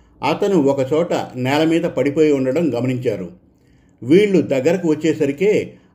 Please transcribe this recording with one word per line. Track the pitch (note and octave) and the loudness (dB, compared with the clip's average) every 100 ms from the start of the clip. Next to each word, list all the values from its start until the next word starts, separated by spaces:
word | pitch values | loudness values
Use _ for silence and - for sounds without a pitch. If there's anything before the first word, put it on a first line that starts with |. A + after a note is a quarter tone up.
| _ - | _ -6
అతను | C3 E3 G3+ F#3+ | -2 0 0 2
ఒకచోట | C3+ C#3 B2 D3+ F3 D3 - B2+ | 2 0 0 -2 -2 -4 -6 -6
నేల | B2+ D3 | -2 0
మీద | D#3+ E3 | 2 0
పడిపోయి | E3+ - C#3 D3 D#3 | -2 -2 -2 2 2
ఉండడం | C#3 C3 C#3 E3 A#2 | 2 0 -2 -2 -2
గమనించారు. | B2+ B2+ B2 G2 F2 - _ _ _ _ _ - | -2 -4 -4 -4 -8 -16 _ _ _ _ _ -8
వీళ్ళు | A#2 F3 G#3 F#3 | 2 4 4 2
దగ్గరకు | C3 C3+ D3+ F#3 F3 | 0 0 0 0 0
వచ్చేసరికే | D3+ E3 D3+ C#3 C#3+ G3+ E3+ F2 - _ | 0 -2 0 -2 0 0 0 -2 -10 _